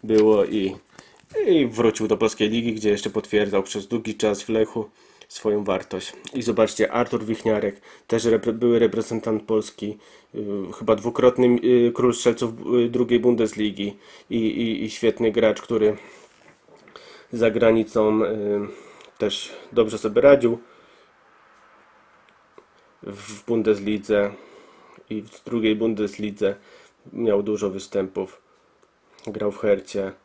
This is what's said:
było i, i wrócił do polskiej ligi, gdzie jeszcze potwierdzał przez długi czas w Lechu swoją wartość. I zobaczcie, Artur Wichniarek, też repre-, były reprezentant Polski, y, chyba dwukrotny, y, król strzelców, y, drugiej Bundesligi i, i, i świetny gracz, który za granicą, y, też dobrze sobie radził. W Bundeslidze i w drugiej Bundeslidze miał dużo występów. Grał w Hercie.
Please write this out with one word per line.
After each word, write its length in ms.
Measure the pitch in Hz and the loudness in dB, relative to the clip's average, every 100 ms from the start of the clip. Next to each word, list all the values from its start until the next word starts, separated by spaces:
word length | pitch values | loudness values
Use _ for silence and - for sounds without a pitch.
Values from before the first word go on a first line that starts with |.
było 400 | 107 107 107 107 | 4 4 6 4
i, 320 | 98 107 95 - _ - - _ _ 440 339 | 2 -2 -4 -6 _ -20 -20 _ _ -2 2
i 200 | 165 127 | 2 2
wrócił 420 | 113 113 - 107 | 2 0 2 -2
do 80 | 104 | 0
polskiej 320 | 110 - 104 | 0 0 -2
ligi, 260 | 113 117 | 0 -2
gdzie 160 | 107 104 | -2 0
jeszcze 200 | 101 107 | 0 -2
potwierdzał 520 | 107 - 104 101 98 | -6 -2 -2 0 -2
przez 240 | 95 104 98 | -2 -10 -6
długi 280 | 120 110 | -6 -6
czas 280 | 107 107 101 | -2 -2 -2
w 60 | - | -2
Lechu 420 | 110 110 113 104 _ _ _ - | -2 0 -4 -10 _ _ _ -20
swoją 360 | - 110 104 | -6 -2 -2
wartość. 480 | 104 95 - 95 - - - | -2 -4 -4 -10 -10 -16 -12
I 80 | 135 | -6
zobaczcie, 500 | 117 113 110 - 110 | -2 2 0 2 0
Artur 320 | 117 120 117 | 0 -2 -4
Wichniarek, 560 | 107 107 117 107 107 101 - - - | -4 -4 -2 0 -2 -8 -20 -20 -4
też 180 | 113 | 0
repre-, 280 | 113 110 117 | 2 2 0
były 260 | 113 120 117 | 0 2 4
reprezentant 640 | 113 104 110 110 113 110 | 2 0 -4 -6 -4 -4
Polski, 560 | - 110 107 - 104 104 - - _ | 0 -2 -2 -10 -10 -10 -18 -20 _
y, 40 | - 104 101 92 - | -12 -8 -8 -8 -6
chyba 180 | 110 110 | 0 0
dwukrotny, 500 | 117 117 123 123 123 120 | 0 4 4 6 4 4
y, 280 | 127 123 120 | 4 4 4
król 200 | 120 123 | 2 0
strzelców, 380 | 117 123 113 120 113 - 123 | 2 0 0 -4 -6 -2 0
y, 40 | 117 | 2
drugiej 320 | 120 117 120 | 0 2 2
Bundesligi 760 | 120 117 110 107 107 98 101 101 - - _ | 2 2 0 0 -4 -2 -8 -8 -20 -20 _
i, 60 | 117 | -2
i, 480 | 110 85 117 110 | -2 -2 -4 -4
i 60 | 110 | -6
świetny 420 | - 117 - 113 | 0 0 2 0
gracz, 300 | 110 113 104 | 2 2 0
który 340 | - 117 107 104 - - - _ - _ _ - - - - - - | -4 0 2 0 -12 -20 -20 _ -20 _ _ -20 -20 -20 -20 -20 -12
za 180 | 117 113 | 0 2
granicą, 720 | 107 113 113 107 117 107 107 | 4 4 4 2 2 2 2
y, 40 | 95 110 101 104 104 - - - - _ | 0 -2 -2 -2 -4 -12 -20 -20 -20 _
też 340 | 107 - - - - | -4 -4 -12 -16 -4
dobrze 260 | - 107 107 | 0 0 -2
sobie 220 | 110 107 | -2 4
radził. 380 | 139 139 117 120 - - _ _ _ _ _ _ _ _ _ _ _ _ _ _ _ _ _ - _ _ _ _ | 6 6 4 -2 -8 -20 _ _ _ _ _ _ _ _ _ _ _ _ _ _ _ _ _ -20 _ _ _ _
W 420 | - 98 - 104 | -16 -16 -16 -16
Bundeslidze 840 | - 117 107 101 101 107 101 104 101 101 - - - - - - _ | -2 0 2 0 0 -4 0 0 0 -4 -20 -20 -20 -20 -20 -20 _
i 120 | 107 | -12
w 220 | 104 - | -12 -20
drugiej 320 | - 117 110 107 | -6 0 0 2
Bundeslidze 760 | 110 107 104 - 104 101 98 98 - - - _ - | 0 0 -4 -4 -8 -2 -2 -2 -16 -20 -20 _ -16
miał 300 | - 113 101 | -4 0 0
dużo 280 | 101 104 101 | 0 -2 -4
występów. 680 | 95 - 101 95 - 95 - _ _ _ _ _ _ _ _ - | -6 -6 -4 -4 -6 -8 -12 _ _ _ _ _ _ _ _ -12
Grał 260 | 104 104 | -4 -4
w 60 | 101 | -2
Hercie. 540 | 107 101 - 101 95 - | 0 0 0 -8 -8 -10